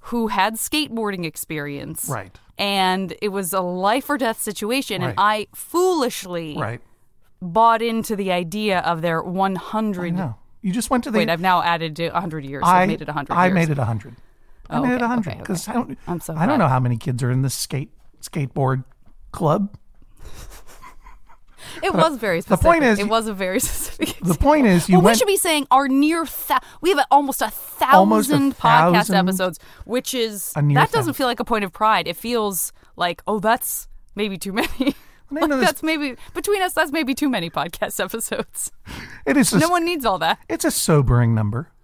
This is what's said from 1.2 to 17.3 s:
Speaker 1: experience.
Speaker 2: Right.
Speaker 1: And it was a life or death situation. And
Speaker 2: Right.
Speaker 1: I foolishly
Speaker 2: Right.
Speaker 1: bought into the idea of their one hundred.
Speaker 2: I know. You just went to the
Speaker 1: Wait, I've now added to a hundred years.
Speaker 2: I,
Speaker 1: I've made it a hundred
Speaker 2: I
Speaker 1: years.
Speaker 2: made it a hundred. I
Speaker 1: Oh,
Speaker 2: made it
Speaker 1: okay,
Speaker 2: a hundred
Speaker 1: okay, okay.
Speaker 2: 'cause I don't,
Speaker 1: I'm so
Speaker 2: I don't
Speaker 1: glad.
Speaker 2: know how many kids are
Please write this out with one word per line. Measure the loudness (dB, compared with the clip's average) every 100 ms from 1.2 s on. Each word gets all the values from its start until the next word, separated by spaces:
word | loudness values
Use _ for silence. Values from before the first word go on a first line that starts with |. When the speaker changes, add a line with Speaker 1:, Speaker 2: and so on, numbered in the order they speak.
| -6
Speaker 1:
experience. | -8 -10 -8 -8 -10 -10 -10 -6
Speaker 2:
Right. | -6 -8 -18 _ _
Speaker 1:
And | -2 0 2 0 -4 -4
it | -6
was | -4 -4
a | -2
life | -2 -2 0 0 0
or | -2
death | -2 -2
situation. | -6 -6 -4 -2 -2 -4
And | -4 2
Speaker 2:
Right. | 2 2 -4
Speaker 1:
I | -12
foolishly | -4 0 2 2 0 -2 -8 -8 -8 -6
Speaker 2:
Right. | -6 -8 -14 _ _ _ _ _
Speaker 1:
bought | -4 4 4 4
into | 0 -2 -2 -4
the | 0
idea | -2 -2 -2 0 0
of | 0 -2
their | 0 -2
one | -2 -2 -2 -2
hundred. | -6 -4 -2 -2 -4
Speaker 2:
I | -4
know. | -4 -8 -16 -8
You | -4
just | -4 0
went | -2 0
to |
the | 0
Speaker 1:
Wait, | 0
I've | 0
now | 2 2
added | 2 -2 -4 -4
to | -4
a | -4
hundred | -4 -8
years. | -10 -2 4
Speaker 2:
I, | 4
Speaker 1:
I've | 4
made | 0
it | -4
a |
hundred | -8 -4
Speaker 2:
I | 2 2
Speaker 1:
years. | 4
Speaker 2:
made | 2
it | 0
a | 0
hundred. | -2 -8 -20 -20 _ _ -20 -8
I | -2
Speaker 1:
Oh, |
Speaker 2:
made | 0
it | 0
Speaker 1:
okay, | 0
Speaker 2:
a |
hundred | -2 -2
Speaker 1:
okay, | -8
okay. | -6
Speaker 2:
'cause | -6 -4
I |
don't, | -4 -4 -8 -8
Speaker 1:
I'm | -8
so | -6
Speaker 2:
I | -2
don't | 2
Speaker 1:
glad. | 4
Speaker 2:
know | 4
how | 2
many | 2 -2
kids | -4 -2
are | 0